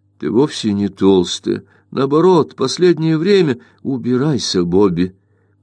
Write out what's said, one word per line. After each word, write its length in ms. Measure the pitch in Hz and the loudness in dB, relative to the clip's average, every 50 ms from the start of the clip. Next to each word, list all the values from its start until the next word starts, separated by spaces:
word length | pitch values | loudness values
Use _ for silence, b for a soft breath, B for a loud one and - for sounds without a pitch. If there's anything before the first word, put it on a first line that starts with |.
| _ _ _ _ | _ _ _ _
ты 120 | - - | -6 0
вовсе 420 | - 120 139 123 - - - 107 | 2 2 2 0 -2 -4 -4 -2
не 160 | 101 101 101 98 | -2 -2 -2 -4
толстая. 760 | 101 - 95 95 98 92 87 87 - - - 104 98 101 b b b b b b | -2 0 2 4 4 4 2 -2 -6 -6 -6 -6 -6 -6 b b b b b b
Наоборот, 640 | - - 135 135 143 156 170 185 185 160 127 - - | -4 -4 -2 0 2 2 4 4 4 2 2 -2 -4
последнее 640 | - 127 127 - - 175 180 165 151 160 160 160 151 | -6 -6 -4 0 0 0 0 0 -2 -2 -2 -2 0
время 400 | 165 202 202 190 175 143 123 b b b b b | 0 2 2 2 2 0 -2 b b b b b
убирайся, 800 | - 123 139 120 113 120 127 120 139 160 143 104 - - - 92 87 | -8 -8 -6 -6 -4 -2 -2 0 0 -2 -2 -4 -4 -4 -2 -2 -2
Бобби. 520 | 87 87 98 104 98 85 82 92 92 - _ _ _ _ _ _ _ _ _ | 0 2 2 2 2 2 0 -2 -4 -6 _ _ _ _ _ _ _ _ _